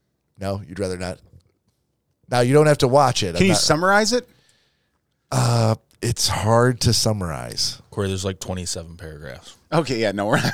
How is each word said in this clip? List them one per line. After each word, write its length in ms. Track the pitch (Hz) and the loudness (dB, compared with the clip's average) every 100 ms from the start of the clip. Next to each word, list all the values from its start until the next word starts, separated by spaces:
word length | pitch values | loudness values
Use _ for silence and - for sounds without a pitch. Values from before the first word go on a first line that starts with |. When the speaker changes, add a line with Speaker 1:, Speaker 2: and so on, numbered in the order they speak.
| _ _ _ - | _ _ _ -12
Speaker 1:
No, 220 | 98 98 98 | -8 -8 -10
you'd 140 | 87 | -8
rather 180 | 95 92 | -6 -6
not. 220 | 90 - _ - _ _ _ _ _ _ _ _ - | -8 -10 _ -20 _ _ _ _ _ _ _ _ -4
Now 100 | 123 | 0
you 140 | 123 | 4
don't 140 | 147 151 | 4 4
have 100 | 143 | 4
to 80 | 131 | 4
watch 360 | 139 131 - | 4 4 0
it. 100 | 98 85 | -2 2
Speaker 2:
Can 20 | |
Speaker 1:
I'm 100 | 190 | 2
Speaker 2:
you 20 | |
Speaker 1:
not 40 | - | 4
Speaker 2:
summarize 540 | - 151 185 202 214 | 2 2 2 2 2
it? 140 | 247 - _ _ _ _ _ _ _ _ _ - | -2 -4 _ _ _ _ _ _ _ _ _ -6
Speaker 1:
Uh, 440 | 127 120 120 110 110 _ _ | 0 2 2 2 0 _ _
it's 260 | 117 - - | -4 -2 -2
hard 520 | - 104 117 123 117 | 0 2 4 4 2
to 120 | 120 | 2
summarize. 880 | 110 113 107 87 65 60 - - - _ | 2 0 -2 -4 -8 -8 -6 -6 -6 _
Speaker 3:
Corey, 180 | - 98 | -6 -4
there's, 140 | 95 98 | -2 -4
like, 140 | 92 | -6
twenty-seven 560 | - 92 85 90 82 85 | -8 -8 -6 -8 -10 -14
paragraphs. 600 | 80 73 73 - - - - | -16 -14 -16 -16 -20 -20 -4
Speaker 2:
Okay, 280 | 160 135 117 | -2 0 0
yeah, 120 | 107 | 0
no, 160 | 101 101 | 0 0
we're 100 | 156 | 0
not 160 | 120 | 0